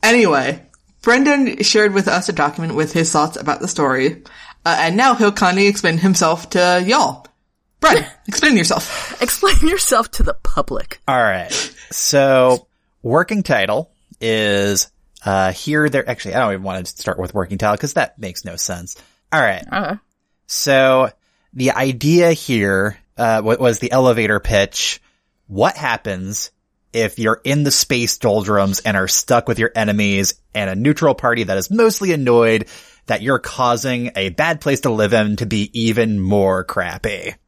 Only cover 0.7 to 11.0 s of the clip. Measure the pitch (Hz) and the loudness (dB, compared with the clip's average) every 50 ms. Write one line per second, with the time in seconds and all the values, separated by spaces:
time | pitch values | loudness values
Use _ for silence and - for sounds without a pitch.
0.7 | _ _ _ _ _ _ - 226 240 254 277 302 285 285 269 233 - - 214 - | _ _ _ _ _ _ 0 2 2 4 4 4 4 2 2 0 0 0 0 2
1.7 | - 220 208 208 196 196 190 202 - 180 196 - 190 160 147 147 151 - 165 165 | 4 4 2 4 2 0 0 0 -2 -2 -2 -4 -2 -2 -2 -2 -2 -4 -6 -4
2.7 | 123 135 156 156 - 170 165 160 - 156 147 160 160 - - 143 147 - - 185 | -2 -2 -4 -2 0 -2 -2 0 2 0 0 0 -2 -8 -6 -6 -4 -4 -4 -8
3.7 | - - 151 135 131 131 131 151 170 - - - - - - - - _ _ 170 | -2 -2 0 0 0 0 0 -2 -2 -4 -18 -20 -20 -20 -20 -20 -20 _ _ -2
4.7 | 170 - 156 165 175 208 254 269 247 247 220 202 202 - 202 180 180 190 196 202 | 0 0 0 0 2 2 2 2 4 4 2 2 2 2 0 0 2 2 2 2
5.7 | 202 202 - 180 165 165 175 190 185 - 180 160 160 160 - - - 180 180 180 | 2 0 -2 0 0 2 2 2 2 2 2 0 0 -2 -4 -4 0 2 2 4
6.7 | 180 180 180 185 240 285 214 - 139 - - - _ _ _ _ _ _ _ _ | 2 2 2 2 2 2 2 0 -2 -8 -18 -20 _ _ _ _ _ _ _ _
7.7 | _ _ - 320 - 466 - - - _ _ - 202 - - 302 269 208 165 165 | _ _ 2 4 4 4 2 -2 -14 _ _ -8 -4 0 2 4 4 4 2 2
8.7 | - - - - - - - - - - 240 240 - - - 392 - - - 320 | -2 -4 -4 -8 -10 -10 -10 -12 -6 -6 -4 -4 -2 0 2 4 6 6 6 6
9.7 | 359 381 - - 262 220 226 - - - - - - - - - - 160 143 - | 2 2 0 2 2 0 0 -2 0 0 0 0 0 0 0 0 2 2 0 -2
10.7 | 135 107 - - - - | -4 -6 -6 -8 -10 -10